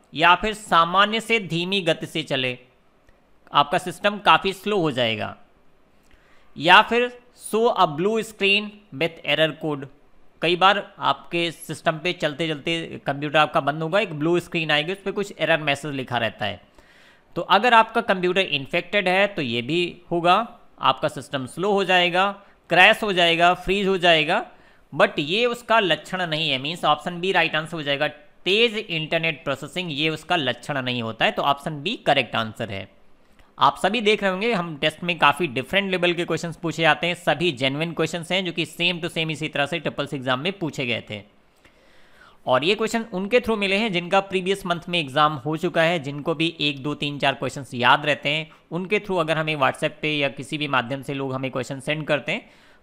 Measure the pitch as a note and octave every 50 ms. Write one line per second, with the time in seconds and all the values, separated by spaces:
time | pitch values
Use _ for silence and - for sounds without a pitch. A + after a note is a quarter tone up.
0 | _ _ - C#3+ D#3+ E3+ F3+ F3 - A3 G#3+ G#3+ - - F#3+ E3 E3 E3+ F3+ F#3+
1 | G3+ G#3 G#3+ A3+ A3 - A3+ A3+ G3 D#3 D#3+ E3+ F3 F#3 G3 G3+ F3 E3 D#3 D#3+
2 | E3 D#3 - E3 C#3+ - D3 C3 B2+ B2+ B2 - - _ _ _ _ _ _ _
3 | _ _ _ _ _ _ _ _ _ - - D3 C#3+ - F#3 E3+ - F3+ E3 -
4 | - G3+ G#3 G3+ - F#3 D#3+ - - G3 F#3 - - G3+ G#3+ G3 E3 D#3 B2 B2+
5 | B2 A2+ A2 G#2+ G#2 G2+ - - - _ _ _ _ - _ _ _ _ _ _
6 | _ _ - _ _ _ - - - - - - C#3 E3+ F3+ G#3 G#3+ - A3+ A#3+
7 | B3 A#3+ A#3+ - _ _ _ - - - - A3 A3+ A#3+ - F3+ F#3 E3 D3 D3
8 | F3+ G#3 A3+ A3 G#3+ - - - G3 G3 G3 G#3 G#3+ G#3 - - _ _ - C3+
9 | D#3 D#3+ - - - - D3 D3 D#3+ D#3 D3+ D#3 - D#3 D3 C#3 C3+ C3 - _
10 | _ - - - - - _ _ - E3 F3 E3+ F3+ F#3+ G#3 G3+ G3 - - -
11 | C3+ C3+ C#3+ - - - - E3+ E3+ E3+ D#3 - - - D#3 - - E3+ D#3+ D#3
12 | D3+ F3+ F3 F3 E3+ D3+ C#3+ C#3 E3+ D#3+ D#3 C#3 B2+ E3+ E3 E3 D#3+ - - A#2+
13 | - - C#3 C#3+ D3 D3+ C#3 D#3 D3+ D3+ - E3 C#3 C#3 D3 D#3+ D#3+ D#3+ F3 G3+
14 | A3 F3+ D#3 C#3+ D3 E3 F3 F3 E3+ - - E3+ D#3+ D3+ D3+ D3 D3+ E3 G3 G3
15 | - G3 F#3+ G#3 G3 - - - D#3+ D3+ E3 D3+ D3+ D3 C#3+ - - D3+ C#3 C3+
16 | B2+ - B2 A#2 A#2 G#2+ - - G#2+ G2+ F#2 - - _ _ - _ _ _ -
17 | - - - _ _ _ - E3+ F3 - F3 G3+ A3 B3 A#3 A3+ A3 A3+ - A#3+
18 | A3+ A3+ G3 F#3 F3+ F3+ F3+ G3 F#3+ - D3 C#3 C3+ - - E3+ E3+ - - G3+
19 | F#3+ F#3 F3+ F#3+ G3+ G3+ G3+ F3 D3 A#2+ A#2 A#2+ A#2 B2 D#3+ F3 F3 E3 - -
20 | - - E3+ F3 D#3+ F3 F3+ G#3 A#3 A3+ - - - - _ - - C3 C3+ -
21 | - C#3+ - D3 C3 - - C3+ B2+ A#2+ - E3 F3 G#3 G3 G3 G3 E3+ F#3 F3+
22 | F3 F3 E3+ F3+ F#3+ G3+ G3 - - - _ _ _ - E3+ E3+ F#3 G#3 A3 G#3+
23 | A3+ G#3 F#3+ F3+ E3+ E3+ E3+ E3 E3+ F3 F3+ F3 - F3+ F#3+ G3+ G3+ F#3+ F#3+ F#3
24 | E3+ F3 E3 D#3 D3+ D3+ F3+ A#3 F4 - - - - - _ _ _ _ - A#2
25 | G3+ A3 - - D3 C#3+ F3+ A3 A#3+ A#3+ A#3+ A#3+ - - A3 A3+ G#3 E3+ D#3 D#3
26 | - - F#3+ F#3 F3+ E3 D#3 D3+ E3 D3+ C#3 B2+ C3+ D3 F3 E3+ - D#3+ D3+ -
27 | - F#3 F3 E3+ F3 F#3+ F#3 F3+ E3 D#3+ E3 D#3 D#3+ D#3+ F3 D#3+ D3 C#3+ C#3+ C#3
28 | D3+ D3 - - - - _ _ - F3 G3 A3 A#3 A#3+ G#3 A3 G#3+ - E3+ D#3
29 | D#3 D#3 E3 E3 D#3+ E3 D#3 C3 - D3 C3+ - D#3 C#3 - F3+ F#3 E3+ C#3+ C3+
30 | D#3 D#3+ D#3 D3+ - - F3+ E3+ C#3 B2+ A#2 - - - D3 C3+ B2+ B2+ B2 B2
31 | A2+ A2+ A2 - D#3 G#3 A3 - D3+ C#3+ C#3 - - E3+ D#3 C#3+ C#3 F#3+ A#3+ -
32 | - E3 C#3+ C#3 B2 - - A2+ A2+ A2 G#2+ - A#2+ G2 G2 G2 G2 - _ _
33 | - - - _ _ _ - _ - _ _ - C3 C#3 - - - F#3+ G#3+ B3
34 | G#3 G#3 G#3+ G3+ G3+ G3 F#3 F#3 G#3 A#3+ A#3 F3 F3 E3+ D#3 C3+ D#3+ D#3 - -
35 | F3+ F3 F3 D3+ D3 D3 - - F3+ D#3 A2+ C3 A#2+ - - G3 G3+ F#3+ F#3 F3+
36 | F3 F3 E3+ E3 E3+ E3+ E3 D#3 - E3+ D#3 - - E3 D3+ - E3 D#3 D3 -
37 | - E3+ F3+ - - E3 D3+ - F3 F3+ C#3 A2+ C3 C3+ C3+ D3 D#3+ E3+ D#3 -
38 | D#3+ D#3 - E3+ D#3+ - F3+ F#3+ F#3+ E3+ D#3+ E3+ D#3+ - - - E3+ F3 F3+ E3
39 | D#3+ E3 - E3+ D#3+ D#3+ D#3 C3 D#3 D3 - D3 C#3+ C3+ E3+ E3+ D3 D3+ - -
40 | C#3+ C3+ D#3 C3+ B2 C3 B2+ B2+ C#3+ F#3 G3 - - D3 - - C3+ A#2+ A2+ A2
41 | - - A2 G2+ - _ _ _ _ _ _ _ _ - _ _ _ _ _ -
42 | - _ - - - - - - - - B2+ B2+ C#3 E3+ G#3+ G#3+ A3+ G#3 - A3+
43 | A3 A3+ F#3 F3+ G3 G3+ A#3+ B3 A#3+ A3 A3+ G#3 G3+ F#3 G3 G3+ A3+ A3+ F3+ F3
44 | F3 F3 F#3+ G3 G3 G3 F3+ F#3+ F3+ F#3 G3 G3 - F3+ E3+ E3 - - F3 F3
45 | D3+ C3 B2 D3+ D3+ D3+ D#3 C#3 A2+ D3+ D#3 D#3 F3+ E3+ - E3+ D#3+ E3 F3+ E3+
46 | B2+ C#3 C#3+ D3 C3+ E3+ D#3+ D3 E3 E3+ E3 - D3 D3 C#3+ C3+ B2+ D3 D3 C#3+
47 | D3+ C#3+ C#3+ C#3 C#3+ C#3 C3+ - C#3+ B2+ - D3 C3+ - - A#2+ A#2+ B2 C#3 D3
48 | - D3 C#3 C#3 - C#3+ D3 D#3+ D#3 D#3+ - - _ _ D#3+ E3+ F#3+ F3 G#3 G#3
49 | G3+ G3 F#3+ F3+ D#3+ D#3 D#3+ D#3 D#3 D#3 D#3 D3 C3 B2+ B2 - D#3+ D3+ D3+ -
50 | - D3+ D3+ D3 C#3+ C#3 - - C3 - D3+ C#3 D3+ C#3+ C#3 B2+ A#2+ A#2 C#3 C#3
51 | B2+ - C#3+ C#3 C#3 C3+ C3 C3 C3+ C3 B2+ C3+ B2 - C#3+ C3+ - D3+ D3+ D#3
52 | D3+ C#3+ D3+ C3+ - D#3 F3+ A#3 - - - - - - - _